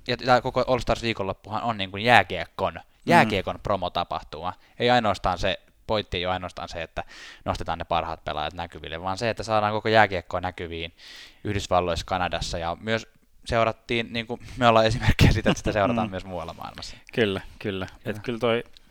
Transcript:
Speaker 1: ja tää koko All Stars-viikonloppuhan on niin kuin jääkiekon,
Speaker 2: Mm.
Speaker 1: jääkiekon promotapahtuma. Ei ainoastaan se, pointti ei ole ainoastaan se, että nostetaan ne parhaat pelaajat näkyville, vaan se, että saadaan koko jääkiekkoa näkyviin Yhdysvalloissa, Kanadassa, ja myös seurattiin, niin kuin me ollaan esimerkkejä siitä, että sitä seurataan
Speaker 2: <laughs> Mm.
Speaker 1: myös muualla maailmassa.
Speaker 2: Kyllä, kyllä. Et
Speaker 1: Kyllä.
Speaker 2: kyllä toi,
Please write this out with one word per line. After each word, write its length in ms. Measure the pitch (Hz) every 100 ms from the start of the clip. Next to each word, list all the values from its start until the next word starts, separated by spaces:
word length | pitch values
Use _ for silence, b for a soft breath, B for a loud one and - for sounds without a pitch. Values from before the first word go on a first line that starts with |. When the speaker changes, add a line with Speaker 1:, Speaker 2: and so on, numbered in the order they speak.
| -
Speaker 1:
ja 80 | 120
tää 240 | 123 123
koko 240 | 127 127 123
All 120 | 127
Stars-viikonloppuhan 840 | - 110 113 107 95 - 98 107
on 140 | 117 110
niin 120 | 95
kuin 140 | 98
jääkiekon, 680 | 117 117 92 90 82 - 92
Speaker 2:
Mm. 360 | 82 - _ -
Speaker 1:
jääkiekon 480 | 170 120 101 95 90
promotapahtuma. 880 | - 98 87 85 87 80 - 76 87 - b -
Ei 120 | 120
ainoastaan 480 | 123 110 95 95 90
se, 220 | 98 - _ _ -
pointti 300 | 107 101 92
ei 100 | 90
ole 60 |
ainoastaan 360 | 92 90 - 87
se, 140 | 87
että 220 | 80 - B B B B
nostetaan 340 | - 92 92 85
ne 60 |
parhaat 400 | 85 85 82 80
pelaajat 300 | - 76 76
näkyville, 480 | 85 85 - 78 80
vaan 160 | 92 95
se, 120 | 117
että 120 | 104
saadaan 300 | 104 110 104
koko 160 | 107 110
jääkiekkoa 520 | 110 104 92 - 90
näkyviin 540 | 92 - 85 82 82 B B B B B
Yhdysvalloissa, 600 | - 101 - 90 90 82 -
Kanadassa, 520 | 92 87 85 - 90
ja 180 | 82 85
myös 260 | 107 113 110 _ _ -
seurattiin, 680 | - 117 113 110 - 120 113
niin 140 | 117 113
kuin 140 | - - -
me 100 | 120
ollaan 180 | 113 110
esimerkkejä 460 | 117 110 - -
siitä, 180 | 110 107
että 80 | -
sitä 140 | -
seurataan 340 | 104 98 117 110
Speaker 2:
<laughs> 20 |
Mm. 20 |
Speaker 1:
myös 140 | 92
muualla 300 | 95 90 80
maailmassa. 420 | 82 - - - - -
Speaker 2:
Kyllä, 260 | - 107 98 - -
kyllä. 260 | 110 95
Et 180 | 92 -
Speaker 1:
Kyllä. 160 | - 104
Speaker 2:
kyllä 160 | 104 117
toi, 260 | 120 113 - - B